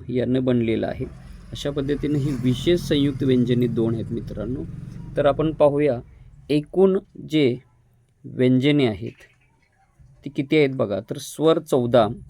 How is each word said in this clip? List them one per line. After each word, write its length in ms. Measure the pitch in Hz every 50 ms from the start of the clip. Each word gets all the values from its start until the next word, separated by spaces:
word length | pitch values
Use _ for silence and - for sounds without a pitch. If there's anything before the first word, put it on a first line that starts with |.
| - -
याने 320 | 123 123 117 120 127 131
बनलेलं 460 | 127 131 123 120 113 113 110 107 98
आहे. 180 | - - 123 131 - - - - - - - - -
अशा 180 | - - - 143
पद्धतीने 480 | 139 143 135 139 143 135 147 143 151 147
ही 140 | 131 151 139 120
विशेष 380 | 120 127 123 - - 170 175 175
संयुक्त 420 | 170 - 160 143 139 143 139 -
व्यंजने 440 | 147 131 127 123 120 120 123 120 123
दोन 280 | 117 113 117 113 113 113
आहेत 180 | 113 101 -
मित्रांनो. 520 | 117 110 - - 107 107 104 113 131 151 170 - - - - - - - - - -
तर 100 | 143 143
आपण 260 | 143 135 147 151 160
पाहूया 480 | 151 - 151 143 143 143 147 143 120 120 - - - - - - - - - -
एकूण 480 | 147 151 151 - - 180 190 190 185 208 - _ _ - 151 139
जे 280 | 151 156 143 120 127 127 - _ _ _ _ _ _ _ _ _ _ _ -
व्यंजने 600 | 127 117 127 127 127 127 127 131 147 147 147 131
आहेत 380 | 113 101 90 117 117 - - - _ _ _ _ _ _ _ _ _ _ _ _ _ _ _ - - - _ -
ती 60 | 143
किती 260 | - - 139 139 156
आहेत 140 | 156 147 135
बघा. 280 | 131 131 117 101 98 98
तर 180 | 110 - - 139
स्वर 400 | - - - - 151 160 165 170
चौदा, 480 | 156 - 156 131 120 120 120 120 110 104 120 - -